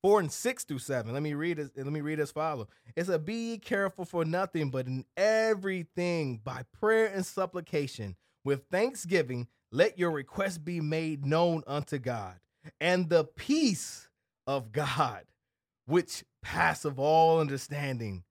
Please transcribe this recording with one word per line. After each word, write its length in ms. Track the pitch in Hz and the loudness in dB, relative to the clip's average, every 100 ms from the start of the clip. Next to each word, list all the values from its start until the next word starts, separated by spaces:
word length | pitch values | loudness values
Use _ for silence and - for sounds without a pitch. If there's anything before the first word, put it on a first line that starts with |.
Four 160 | 190 208 | 6 6
and 140 | 156 | 4
six 320 | - 240 254 | -2 -2 -4
through 160 | - 135 | -6 -8
seven. 320 | - 131 110 | -4 -4 -2
Let 100 | 131 | -4
me 120 | 151 | -2
read 260 | 147 165 165 | -2 -2 -4
it, 100 | 143 139 | -6 -8
let 100 | 135 | -6
me 140 | 151 | -4
read 180 | 147 156 | -2 -2
as 140 | 147 | -2
follow. 340 | 151 160 143 107 _ - - | -2 -4 -4 -8 _ -10 -6
It 100 | 190 | 0
said, 180 | 170 | 0
"Be 100 | 156 226 226 | 0 -4 -4
ye 60 | 226 | -6
careful 460 | - 196 196 190 | -2 0 0 -4
for 200 | 175 175 | -6 -2
nothing, 440 | 160 175 190 165 143 | 0 0 -2 -2 -2
but 200 | 131 127 | -2 -4
in 160 | 131 - - | -6 -6 0
everything 1200 | 208 220 220 214 196 185 165 - 175 170 143 117 | 2 4 2 0 0 -4 -6 -2 0 0 -2 -4
by 220 | 117 127 123 | -8 -12 -14
prayer 340 | - 214 220 220 | -2 4 4 4
and 180 | 196 | 0
supplication, 920 | 185 - 185 180 160 156 139 - 101 90 _ _ | -4 -2 -2 -4 -4 -2 -2 -6 -8 -10 _ _
with 200 | 135 139 _ | -2 -2 _
thanksgiving, 800 | 180 233 269 170 180 131 123 120 _ _ | 0 0 -2 0 2 2 -2 -6 _ _
let 300 | 123 208 190 | 2 2 4
your 100 | 175 | -2
requests 480 | 151 139 - 196 170 | -2 -6 -4 -4 -4
be 220 | 151 175 | -6 -4
made 440 | 151 160 160 147 | -2 -2 -2 -4
known 380 | 139 156 175 160 151 | 0 4 4 2 -2
unto 300 | 143 143 143 | -6 -4 -6
God. 360 | 123 120 95 92 _ _ 160 _ | -4 -6 -8 -14 _ _ -20 _
And 280 | 165 185 170 | 2 2 4
the 120 | 170 | 4
peace 840 | 156 - - 302 285 170 - - - _ _ _ | 4 -6 0 4 4 0 -6 -14 -20 _ _ _
of 280 | - 139 113 | -4 -4 -4
God, 500 | 110 143 127 135 101 - _ _ _ _ _ - | -4 -2 0 0 -2 -16 _ _ _ _ _ 0
which 380 | 170 - - - _ | 2 2 -10 -14 _
passeth 560 | - 165 170 156 151 135 | -8 0 2 2 -4 0
all 400 | 143 160 160 165 | 4 6 6 6
understanding 840 | 151 135 - 143 143 123 113 92 87 | 2 -4 -6 -6 -4 -4 -6 -8 -12